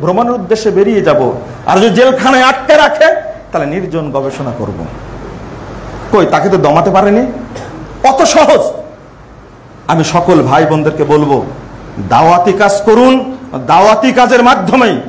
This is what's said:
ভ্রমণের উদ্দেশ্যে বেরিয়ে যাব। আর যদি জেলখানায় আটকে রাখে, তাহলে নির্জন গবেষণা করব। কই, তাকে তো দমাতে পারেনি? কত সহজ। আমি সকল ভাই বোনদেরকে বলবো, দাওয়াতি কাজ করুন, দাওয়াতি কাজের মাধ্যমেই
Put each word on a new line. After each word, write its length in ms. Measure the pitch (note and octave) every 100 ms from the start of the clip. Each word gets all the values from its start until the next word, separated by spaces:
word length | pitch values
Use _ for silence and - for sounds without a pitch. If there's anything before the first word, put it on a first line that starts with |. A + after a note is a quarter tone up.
ভ্রমণের 300 | D#3 F#3 A#3+
উদ্দেশ্যে 400 | B3 F3+ A3 A3
বেরিয়ে 300 | F#3 G3+ G#3+
যাব। 300 | E3 C#3+ B2 - - - -
আর 120 | F#3
যদি 180 | A3 G3
জেলখানায় 480 | B3+ C4 C4 B3+
আটকে 320 | C4 C4+ - D4+
রাখে, 400 | D4 - - - - - -
তাহলে 160 | D#3+ C#3+
নির্জন 440 | F3 F3 D#3+ D3+
গবেষণা 400 | C3+ C#3 C3+ C3+ -
করব। 280 | G#2 E2+ D#2+ - - - - - - - - - - - -
কই, 140 | G#3 D#3+
তাকে 240 | D#3+ G3
তো 80 | F3+
দমাতে 340 | D3 D#3 F#3+
পারেনি? 340 | F#3+ G3+ G#3+ B3+ - - - - - - -
কত 200 | G#4 C5+
সহজ। 360 | E4+ E4+ D4+ C#4+ - - - - - - - - - - - - -
আমি 160 | D#3+
সকল 400 | D3+ E3+ F3+ E3+
ভাই 220 | B2+ D3 D#3+
বোনদেরকে 380 | D#3 D3+ D3
বলবো, 420 | C#3 D3+ C#3+ C3+ - - - - - - F#2+
দাওয়াতি 440 | A#2+ D#3+ F3 F3+
কাজ 280 | F#3+ G3+ G3+
করুন, 560 | A3+ A3 B3+ C4 - - - C3+ B2
দাওয়াতি 440 | E3+ G#3 G#3+ C4
কাজের 320 | A#3+ A#3+ B3
মাধ্যমেই 580 | A#3+ C4+ F3+ C4 A3+ C3+